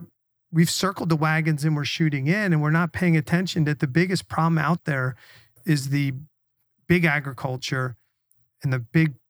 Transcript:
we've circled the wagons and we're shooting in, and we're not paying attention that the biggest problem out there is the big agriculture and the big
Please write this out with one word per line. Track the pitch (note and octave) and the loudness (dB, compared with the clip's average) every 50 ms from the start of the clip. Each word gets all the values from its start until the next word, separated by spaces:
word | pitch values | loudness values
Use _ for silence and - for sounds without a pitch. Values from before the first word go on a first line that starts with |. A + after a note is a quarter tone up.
| - - _ _ _ _ _ _ _ _ | -8 -16 _ _ _ _ _ _ _ _
we've | E3+ D#3+ E3+ D#3+ | 0 2 2 2
circled | - - G3+ F#3+ G3 - - E3 | 0 -2 -2 -2 -2 -4 -2 -2
the | E3 | 0
wagons | D3 D#3 D#3 D#3 D#3+ D#3 D#3+ D#3 C#3 D3 | 0 2 0 2 2 2 0 0 0 0
and | D#3+ D3+ | 0 0
we're | D3 C#3+ | 0 -2
shooting | - - - E3 D#3 C#3+ C#3 C3+ | -6 -2 0 0 0 0 0 0
in, | D3+ F#3 G#3+ G#3+ F#3+ D#3+ | 0 0 0 2 2 2
and | D3+ | 2
we're | D3 D3+ | 2 2
not | D#3 E3 F3 D#3+ | 2 2 0 0
paying | - - F#3 F3 E3 | -2 0 2 2 2
attention | D#3 - - E3 F3 F#3+ E3+ - E3+ D3+ | 2 2 0 0 0 0 -2 -2 0 0
that | D3 D3 - | 0 0 -2
the | - | -2
biggest | C3+ B2 E3 F3+ F#3+ F#3+ E3 - | 0 2 0 2 2 -2 -4 -4
problem | _ - - D#3+ E3 E3 | _ -2 0 2 2 2
out | D#3 D3 D3 F3 E3+ - | 2 2 0 -2 -2 -2
there | - C#3+ C3 B2+ B2+ A#2+ - - - - - _ _ _ _ _ | -4 -2 -2 -2 -4 -6 -8 -20 -20 -20 -20 _ _ _ _ _
is | - D3+ C#3 C3 C3+ | 0 0 0 0 -2
the | C#3 C#3+ C#3+ C#3 C3 C3+ D3+ - _ _ _ _ _ _ _ _ _ _ _ | 0 0 0 -2 -4 -6 -14 -18 _ _ _ _ _ _ _ _ _ _ _
big | - E3+ F#3 E3+ | 2 2 4 4
agriculture | D#3+ C#3+ D3 C3+ C#3 B2+ - - C3 B2+ B2+ - - C#3 C3 B2+ B2+ A#2 - _ _ _ _ _ _ _ _ _ _ _ _ - | 2 2 0 -2 -6 -10 -6 -6 -6 -6 -6 -4 -4 -4 -2 -2 -4 -6 -10 _ _ _ _ _ _ _ _ _ _ _ _ -2
and | C#3 C3 | -2 -2
the | B2+ | -2
big | A#2 - - D#3+ E3 D#3 B2+ - _ | -4 0 2 2 2 2 0 -8 _